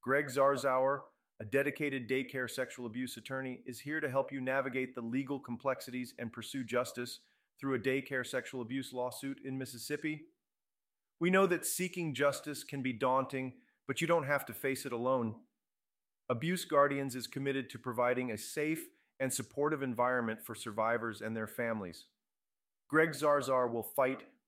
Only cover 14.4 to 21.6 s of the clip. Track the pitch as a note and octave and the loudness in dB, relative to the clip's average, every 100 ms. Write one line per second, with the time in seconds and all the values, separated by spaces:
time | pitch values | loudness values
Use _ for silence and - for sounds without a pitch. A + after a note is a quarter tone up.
14.4 | - A2+ C#3 C3 C3+ A#2 B2 C3 A2+ A2 | 0 -4 -2 -2 -2 -2 2 2 0 -4
15.4 | - _ _ _ _ _ _ _ _ B2 | -14 _ _ _ _ _ _ _ _ -2
16.4 | D#3+ F3+ - D3 C#3+ C#3 C#3 B2 A2+ C#3 | 0 -2 2 6 6 4 -2 -4 -8 -4
17.4 | C#3 C3+ C3+ A#2+ C3 A#2 A#2+ B2+ B2+ G#2+ | -2 -2 -4 -8 -4 2 4 2 0 -4
18.4 | - - D3+ D#3+ - _ _ _ C3 - | -6 -4 -2 -2 -6 _ _ _ -2 -2
19.4 | A#2+ - D3 D3+ C3+ A#2 B2 B2+ A#2 A2 | -4 0 0 2 -2 2 4 4 0 -2
20.4 | - G#2+ A#2+ G#2 A2 A#2 A2+ G#2 A2 A2+ | -6 -8 -6 0 2 2 0 -4 -6 -4
21.4 | G#2+ - | -6 -4